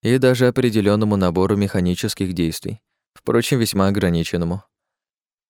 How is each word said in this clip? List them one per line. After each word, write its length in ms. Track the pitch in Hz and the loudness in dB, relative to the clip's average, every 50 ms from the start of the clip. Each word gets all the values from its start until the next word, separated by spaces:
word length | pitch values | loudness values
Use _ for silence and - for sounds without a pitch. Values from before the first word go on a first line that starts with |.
и 160 | - 113 123 131 | -2 0 2 4
даже 300 | 127 127 127 120 127 123 | 4 4 4 4 2 2
определённому 680 | 120 131 123 120 107 110 98 101 104 107 110 107 104 98 | 2 2 0 0 2 2 2 2 2 2 2 0 0 2
набору 380 | 95 90 80 92 92 98 107 101 | 0 0 2 2 2 2 2 0
механических 760 | 101 95 - 98 90 90 90 - - 107 - - 98 92 90 | 0 0 -2 -2 0 0 -2 -2 -4 -6 -4 -4 -6 -4 -2
действий, 480 | 85 85 80 80 - - 90 107 - _ _ _ _ _ _ _ | -2 -2 -2 -4 -6 -8 -12 -12 -12 _ _ _ _ _ _ _
впрочем, 460 | - _ - 113 117 117 - 143 123 | -10 _ -2 0 0 0 0 0 0
весьма 300 | 113 - - 98 95 98 | 0 0 0 0 0 0
ограниченному". 760 | 101 104 95 87 85 82 82 - - 87 85 82 90 101 - _ _ _ _ _ _ _ _ _ _ _ _ _ _ _ _ | 0 0 0 0 0 0 -2 -2 -4 -4 -4 -4 -6 -8 -10 _ _ _ _ _ _ _ _ _ _ _ _ _ _ _ _